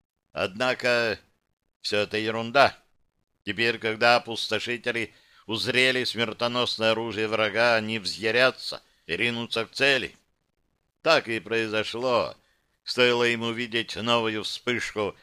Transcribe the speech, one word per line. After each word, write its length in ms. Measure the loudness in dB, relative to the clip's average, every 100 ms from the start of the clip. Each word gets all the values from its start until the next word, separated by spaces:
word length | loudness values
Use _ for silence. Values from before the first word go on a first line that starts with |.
| _ _ _
Однако 880 | -6 -4 -2 -2 0 0 2 0 -2 _ _ _ _ _ _
все 180 | -4 -2
это 180 | 0 -2
ерунда. 600 | -2 -2 0 4 4 2 _ _ _ _ _ _
Теперь, 360 | -8 -2 0 0
когда 380 | -2 2 4 4
опустошители 960 | 2 -8 -4 -4 -4 -6 -4 -4 -4 -10 _ _ -8
узрели 560 | -4 0 2 4 2
смертоносное 880 | -2 -2 -4 -2 -2 0 -2 0 0
оружие 360 | 2 -2 -2 -2
врага, 480 | 0 0 2 4 2
они 240 | 0 -6
взъярятся 840 | -6 -4 0 4 2 2 -10 -14 _ _ -6
и 100 | -2
ринутся 480 | -2 -2 -6 -4 -4
к 60 |
цели. 440 | 0 2 2 -2 -10 _ _ _ _ _ _ _ _
Так 260 | 2 4 2
и 120 | -6
произошло, 960 | -2 -2 0 -2 -4 -4 0 0 0 -6 _ _ _ _
стоило 400 | -6 2 4 4
им 180 | 2 0
увидеть 540 | -2 -4 -4 -4 -4 -4
новую 480 | 0 0 0 -2
вспышку 720 | -6 -6 -4 -4 -4 -4 -4 -4